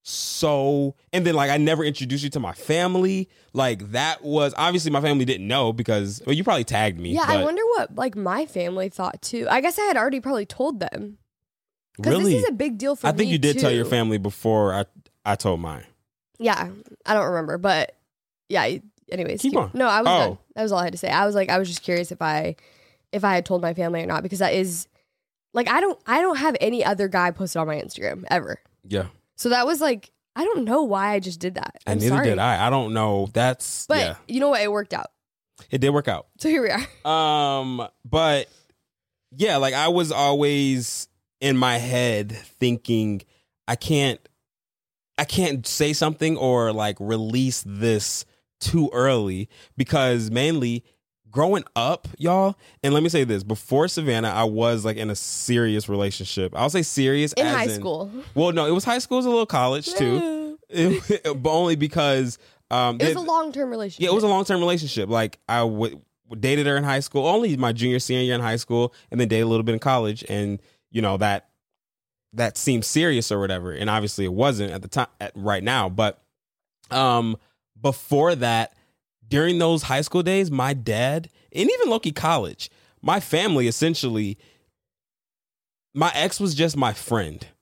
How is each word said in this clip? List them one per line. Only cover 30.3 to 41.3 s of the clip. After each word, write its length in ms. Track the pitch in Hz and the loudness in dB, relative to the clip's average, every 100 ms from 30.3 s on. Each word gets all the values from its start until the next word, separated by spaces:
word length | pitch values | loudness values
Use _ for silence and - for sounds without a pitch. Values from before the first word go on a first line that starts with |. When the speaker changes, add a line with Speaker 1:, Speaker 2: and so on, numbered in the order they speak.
Speaker 2:
I 100 | - | -4
don't 180 | 359 392 | -2 -2
know 180 | 220 269 | 0 0
why 260 | 269 196 202 | 0 0 0
I 80 | 202 | -2
just 200 | 185 165 | -4 -8
did 140 | 185 | -8
that. 200 | 185 - - | -8 -12 -10
Speaker 1:
And 120 | - 104 | -4 0
Speaker 2:
I'm 20 | |
Speaker 1:
neither 160 | 113 | 2
Speaker 2:
sorry. 140 | 135 117 | 2 2
Speaker 1:
did 100 | 98 | 2
I. 260 | 117 95 | 2 2
I 40 | 113 | 2
don't 220 | 135 110 | 0 0
know. 340 | 110 107 98 98 | 0 0 0 0
That's, 520 | 113 127 131 - - | 0 0 0 -8 -8
Speaker 2:
But 120 | - 302 | -2 0
Speaker 1:
yeah. 160 | - - - | 0 -4 -6
Speaker 2:
you 120 | 240 | 0
know 100 | 285 | 2
what? 120 | 247 | 2
It 80 | 208 | 0
worked 220 | 208 208 | -2 -4
out. 160 | 175 - _ _ _ _ - - | -8 -8 _ _ _ _ -20 -6
Speaker 1:
It 100 | 135 | 0
did 80 | 135 | 2
work 160 | 143 135 | 2 0
out. 200 | 87 - _ | -4 -8 _
Speaker 2:
So 100 | 311 | 0
here 140 | 311 | 2
we 60 | 220 | 2
are. 180 | 214 262 - | -2 -6 -8
<laughs> 0 | 151 | 0
Speaker 1:
Um, 760 | 160 156 151 143 135 131 123 110 _ | 2 2 2 2 0 -4 -6 -8 _
but 420 | 120 151 160 143 - _ _ _ _ _ _ _ _ | -2 2 4 2 -2 _ _ _ _ _ _ _ _
yeah, 220 | 131 214 143 | -2 0 2
like, 160 | 135 | 2
I 140 | 131 160 | 2 2
was 220 | 175 160 | 2 0
always 960 | 143 143 143 147 143 139 131 117 - - _ _ | 2 2 4 2 2 2 0 -4 -8 -12 _ _